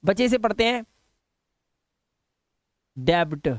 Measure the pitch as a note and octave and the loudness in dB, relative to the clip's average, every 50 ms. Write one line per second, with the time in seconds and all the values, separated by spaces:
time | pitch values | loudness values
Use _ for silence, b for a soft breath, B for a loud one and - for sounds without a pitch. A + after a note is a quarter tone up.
0 | - - G3+ G3 B3 B3 A#3+ B3 G#3+ A3+ G#3 - A3+ A#3 B3 A#3+ A3+ _ _ _ | 0 0 0 2 2 2 2 2 0 -2 0 2 0 0 0 -2 -8 _ _ _
1 | _ _ _ _ _ _ _ _ _ _ _ _ _ _ _ _ _ _ _ _ | _ _ _ _ _ _ _ _ _ _ _ _ _ _ _ _ _ _ _ _
2 | _ _ _ _ _ _ _ _ _ _ _ _ _ _ _ _ _ _ _ C3 | _ _ _ _ _ _ _ _ _ _ _ _ _ _ _ _ _ _ _ -6
3 | B2+ C#3+ E3 F3 E3+ D#3 D3+ D3 - D#3 C3 | -2 0 2 2 0 -2 -4 -4 -4 -4 -4